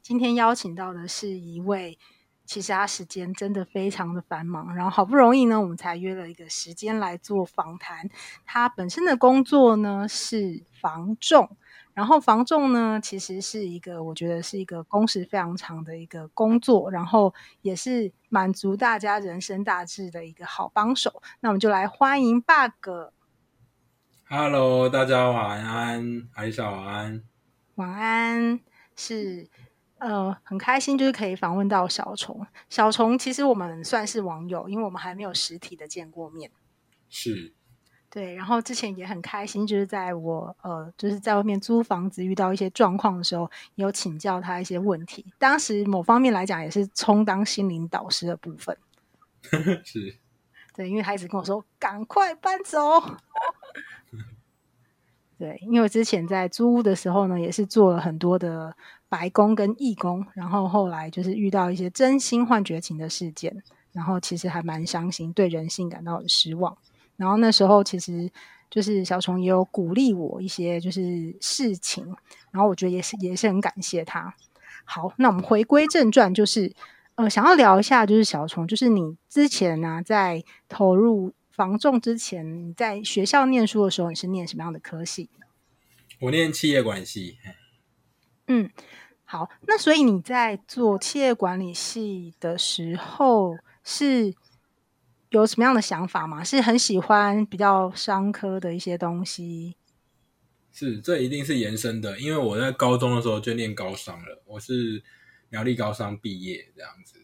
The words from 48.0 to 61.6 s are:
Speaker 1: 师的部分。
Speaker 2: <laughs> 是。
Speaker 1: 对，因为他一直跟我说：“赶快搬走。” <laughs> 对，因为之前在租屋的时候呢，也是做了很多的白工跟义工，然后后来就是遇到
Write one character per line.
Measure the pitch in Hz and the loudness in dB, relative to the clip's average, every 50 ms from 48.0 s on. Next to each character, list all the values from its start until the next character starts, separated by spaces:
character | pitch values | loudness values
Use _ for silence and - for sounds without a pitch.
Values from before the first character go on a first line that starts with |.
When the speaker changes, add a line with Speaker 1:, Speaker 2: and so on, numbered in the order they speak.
| - 185 | -4 -4
Speaker 1:
师 | - - 175 | -6 -4 -4
的 | 170 170 | -6 -8
部 | 160 - 175 151 | -8 -10 -16 -16
分。 | 151 - - - _ _ _ _ _ _ _ _ _ _ _ _ _ | -12 -10 -10 -10 _ _ _ _ _ _ _ _ _ _ _ _ _
Speaker 2:
<laughs> | - - - 160 156 170 175 165 - | -6 -4 -4 -2 0 -2 -2 -2 -6
是。 | - - 110 98 98 - _ _ _ _ _ _ _ _ - - _ _ | -12 -12 -10 -10 -10 -14 _ _ _ _ _ _ _ _ -20 -20 _ _
Speaker 1:
对， | - 190 185 | -12 -8 -6
因 | 202 | -4
为 | 214 202 | -4 -4
他 | 180 202 | -4 -6
一 | |
直 | 196 175 | -8 -8
跟 | 175 - 190 | -8 -8 -8
我 | 180 | -4
说 | 185 196 214 - _ _ _ | -4 -6 -6 -8 _ _ _
：“赶 | - 202 202 208 220 | -6 -6 -6 -6 -12
快 | _ - 403 392 359 330 | _ 0 0 0 0 -2
搬 | 320 - 381 381 370 | _ -4 -4 -4 -4
走。” | 392 - - 302 294 294 320 339 - - - - _ _ - - - 311 - _ - - - - - - - - _ _ | -6 -4 -2 0 4 6 6 4 4 2 -14 -16 _ _ -8 -6 -6 -6 -6 _ -20 -20 -20 -20 -20 -20 -20 -20 _ _
<laughs> | - 110 - - - _ _ _ _ _ _ _ _ _ _ _ _ _ _ _ _ _ _ _ _ | -18 -18 -18 -18 -20 _ _ _ _ _ _ _ _ _ _ _ _ _ _ _ _ _ _ _ _
对， | _ 175 156 - - | _ -12 -12 -12 -14
因 | 185 214 233 233 | -4 0 2 4
为 | 226 | 4
之 | 208 - 226 226 | 4 2 0 0
前 | - - 180 170 | 0 -2 -2 -2
在 | 170 196 190 185 180 | -2 -2 -2 -2 -4
租 | - - 233 240 240 | -2 0 2 4 4
屋 | 240 233 | 4 4
的 | 208 190 | 2 0
时 | 175 - 185 | 2 -2 0
候 | 180 202 196 | 0 2 2
呢， | 185 180 175 | 2 0 -2
也 | 170 175 | -4 -4
是 | 180 - 208 | -2 -4 -4
做 | 190 - 226 202 185 175 | 0 6 6 6 6 6
了 | 170 | 2
很 | 160 170 160 | -2 -4 -4
多 | 160 175 175 180 180 | -2 0 0 0 0
的 | 175 170 165 160 160 160 165 _ - - - _ _ | 0 -4 -6 -8 -10 -12 -14 _ -20 -20 -20 _ _
白 | _ 196 165 170 185 | _ -8 -6 -6 0
工 | _ - 208 214 220 | _ 4 4 4 4
跟 | 208 202 202 226 | 0 0 -2 -2
义 | - 277 247 202 | -2 -4 -4 -4
工， | - - 180 175 185 202 - _ | -2 -4 -4 -4 -4 -8 -10 _
然 | 190 180 180 | -10 -6 -2
后 | 180 208 190 | -2 -2 0
后 | 180 180 208 196 | 2 2 0 0
来 | 180 165 156 160 160 | 0 -4 -8 -10 -8
就 | - 180 180 | -6 -6 -4
是 | 185 196 | -4 -2
遇 | 220 202 196 | -2 0 0
到 | 190 196 | 2 2